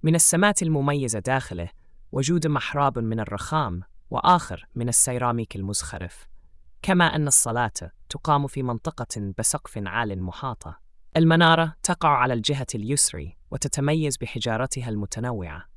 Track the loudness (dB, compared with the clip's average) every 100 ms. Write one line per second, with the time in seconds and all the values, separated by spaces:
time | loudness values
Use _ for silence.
0 | 4 4 4 6 4 4 2 2 2 0
1 | -2 -4 0 -2 -2 -8 -8 -10 -20 -20
2 | -8 -4 0 2 2 0 -2 0 0 0
3 | -4 -2 -4 -6 -4 -2 -2 -6 -10 -20
4 | -8 0 4 4 4 -12 -10 -6 0 2
5 | 2 0 0 0 -4 -6 -6 -6 -6 -10
6 | -10 -12 -18 -20 -20 -20 -20 -10 2 4
7 | 4 2 2 2 2 0 -2 -4 -12 -16
8 | -14 -8 2 2 2 -4 -4 -4 -6 -8
9 | -10 -6 -6 -2 -2 -2 -6 -8 -4 -2
10 | -2 -4 -6 -6 -8 -8 -12 -14 -20 -20
11 | -4 4 6 8 8 6 4 -2 -4 0
12 | 2 4 2 0 -2 -2 -4 -6 -2 0
13 | 0 -2 -12 -14 -12 -6 -4 -2 0 0
14 | 0 -4 -6 -6 -4 -2 -2 -4 -6 -6
15 | -6 -4 -4 -4 -8 -10 -14